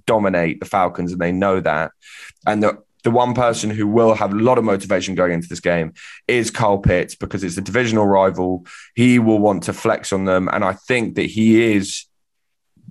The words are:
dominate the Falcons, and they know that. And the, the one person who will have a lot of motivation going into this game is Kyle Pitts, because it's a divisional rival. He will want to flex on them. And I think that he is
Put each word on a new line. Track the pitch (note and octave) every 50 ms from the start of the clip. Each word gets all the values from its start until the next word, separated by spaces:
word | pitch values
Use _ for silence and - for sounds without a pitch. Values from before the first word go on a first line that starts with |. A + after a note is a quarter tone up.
| _
dominate | - A#2 A2 G#2 F#2+ F#2 F2 E2+ E2 - -
the | F#2
Falcons, | - - G2 F2+ F2+ F2 - F2 F2 F#2
and | F2+
they | F2 F2
know | F2+ F#2 G2 G2 F#2+ F#2+
that. | E2+ E2 D2+ D#2 D#2+ D2+ - _ _ - - - - - - _ -
And | - G#2+ G#2 G#2+
the, | G2+ - - - _ _ _ -
the | B2+ A2+
one | B2 B2 B2 A#2
person | C3 B2 A#2 A2+ - G#2+ G#2+
who | G#2 A2 G#2+
will | G#2 G#2+ A#2 A2+ A2+ A2
have | G#2 G#2+ G2 G2+
a |
lot | G#2 A2 B2+ B2+ A#2+
of | A2
motivation | G#2+ G2 G2 G2 F#2+ G2+ F#2 F2+ F#2+ F#2
going | E2+ F2+ F2 E2+
into | E2+ E2+ -
this | E2 -
game | - F2 F2 E2+ D#2+ D#2+ - - - - - - _
is | - B2 A#2+ A2 G#2+
Kyle | - - A#2 G#2 G2+ G2
Pitts, | G2 - F2+ F2+ D#2+ - -
because | - G2 F2+ - F#2+ F#2+
it's | F2 E2+ G2
a | F#2
divisional | F#2+ F#2+ B2+ B2+ A2+ A2 A2 G#2
rival. | G2 G2 F#2+ F#2+ G2 F#2 F2+ F#2 F#2 F#2 F2 F2 - - - - - _
He | A#2 A#2+ B2+ B2 B2
will | A2 A2 A2 G#2+
want | G#2 G#2+ G2 F2+ -
to | G#2+ G2
flex | - - A2+ G#2 - - - G2+
on | F#2+ F#2+
them. | F#2+ F#2 F#2 F#2 - -
And | - G#2
I | F#2 G2
think | - _ - B2+ B2 A2 F2+ -
that | G2+ F2
he | F2+ E2+ A2 A2 A2+ A2+ A2+ A#2 A2+ G#2+
is | G2+ F#2+ - - - - _ _ _ _ _ _ _ _ _ _ _ _ _ _ _ _ -